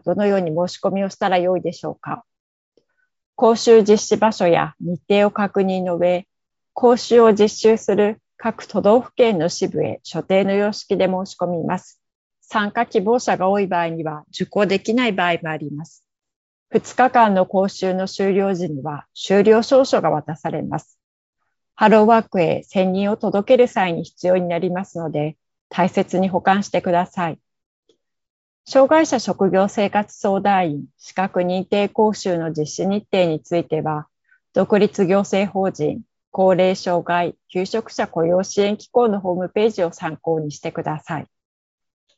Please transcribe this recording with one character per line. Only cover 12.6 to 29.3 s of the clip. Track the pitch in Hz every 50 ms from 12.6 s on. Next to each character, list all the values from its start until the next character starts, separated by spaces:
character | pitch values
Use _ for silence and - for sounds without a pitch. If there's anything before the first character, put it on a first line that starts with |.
| 202 208
加 | - 233 240
希 | - - 220
望 | 185 214 240 247
者 | - 220 190 165
が | 180 190
多 | 202 202
い | 196 185
場 | 185 175
合 | 170 165
に | 165 160 147
は | 156 151 151 - _
受 | - - 185
講 | - - 202 208
で | 175 160 196
き | - - 220
な | 254 254 226
い | 190
場 | 190 175 175
合 | 170 165
も | 165 156
あ | 156 147
り | 151 143
ま | 147 147 165
す。 | - - _ _ _ _ _ _ _ _ _ _ _ _ _ _ _
二 | - 214 - - -
日 | - 247 254
間 | 247 247 226 214 196
の | 185 185
講 | - - 190 190 202
習 | - - 190 190 185
の | 185 190 196
終 | - - 196 196 190
了 | 196 196 196 196
時 | 170 180 170
に | 151 135 135
は | 156 147 139 - _ _
終 | - - - 190 202 202
了 | 214 220 226 220
証 | - 277 254 269
書 | - - 214
が | - 160
渡 | 156 151 - - 165
さ | - - 165
れ | 160 156
ま | 143 147 143 -
す。 | - _ _ _ _ _ _ _ _ _ _ _ _ _ _ _ _ _ _
ハ | - 214 214
ロ | 214 220 214
ー |
ワ | 220 233 226
ー | 220
ク | - - 190
へ | 165 156 - 139 -
専 | _ - 196 185 185
任 | 185 190 202 202
を | 220 -
届 | - 196 - 196 202 - 262
け | 247
る | 247 247
際 | - 226 190 180 165
に | 160 165
必 | - - _ - 180
要 | 185 185
に | 180 175
な | 170 170
り | 180 180
ま | 180 180 196
す | - - 170
の | 165 156
で、 | 156 151 147 156 151 - _ _ _ _ _ _
大 | - - 175 185
切 | - 202 190 - - 180
に | 190 190
保 | 185 175
管 | - 196 190 202 202
し | -
て | - 180
く | - 185
だ | 170 175 180
さ | - - 190 175 160
い。 | 143 - _ _ _ _ _ _ _ _ _ _ _ _ _ _ _ _ _ _ _ _ _ _ _ _ _
障 | - - 269 269 262
害 | 311 320 320
者 | - 277 226
職 | - 214